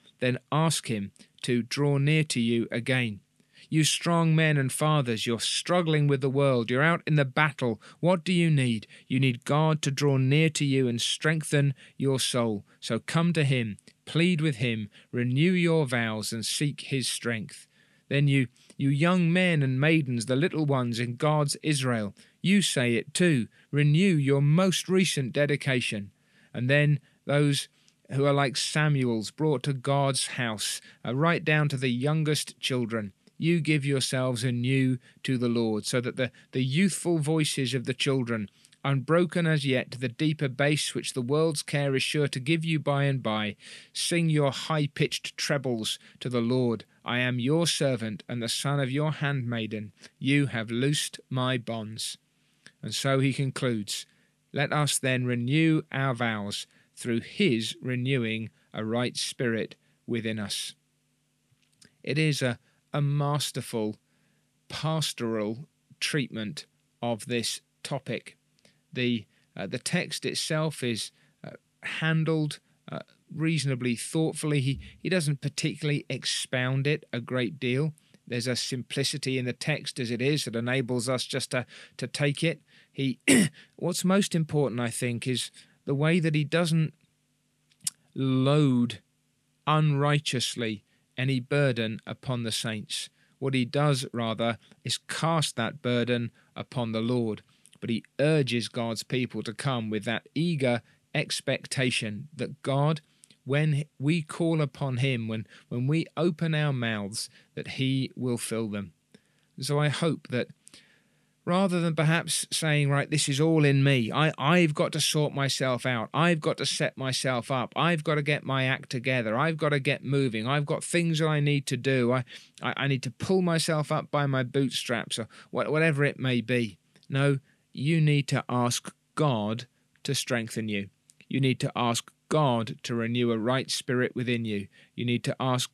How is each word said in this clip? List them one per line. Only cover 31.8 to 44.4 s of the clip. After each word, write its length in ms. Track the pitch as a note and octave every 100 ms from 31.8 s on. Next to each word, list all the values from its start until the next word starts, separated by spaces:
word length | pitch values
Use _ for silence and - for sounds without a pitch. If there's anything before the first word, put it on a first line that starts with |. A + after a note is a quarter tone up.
| C3
youngest 720 | B2 C#3 D#3+ D#3 D3 - -
children, 540 | - B2+ A2+ A2+ G2+ - _ -
you 200 | D#3 E3+
give 240 | D3+ D3+
yourselves 600 | C#3 C3+ - C3 B2+ A#2+
anew 560 | B2+ A#2+ B2 C3+ C3 B2+ - _
to 140 | - B2+
the 120 | A#2+
Lord, 360 | A#2 A2+ G#2+ -
so 140 | B2+
that 160 | A#2+ -
the, 160 | B2 - -
the 120 | C3+
youthful 540 | B2+ D3 G3 - F3 E3
voices 560 | D3 D#3+ D3+ - B2+
of 120 | C3 C3
the 80 |
children, 560 | B2+ D3 C3+ A#2+ A2+ G2+ _ _ _ C#3+
unbroken 640 | C#3 B2+ E3 F3+ F3 E3
as 180 | D#3 C3+
yet 240 | B2+ -
to 80 | A#2+
the 80 | B2+
deeper 400 | A#2 D#3 D3+ C#3
bass 460 | A#2+ C#3+ D3+ -
which 200 | - -
the 80 | C3
world's 420 | A#2+ D3 E3 D#3
care 320 | - D3 C#3 C3+
is 80 |
sure 240 | - D3+ C#3+
to 120 | C#3
give 240 | B2 E3
you 160 | D#3+ D#3
by 260 | C#3+ C#3 C#3+
and 180 | C3+
by, 320 | A2 G#2+ G#2 G#2 - - -
sing 380 | - - E3+ E3
your 220 | D3+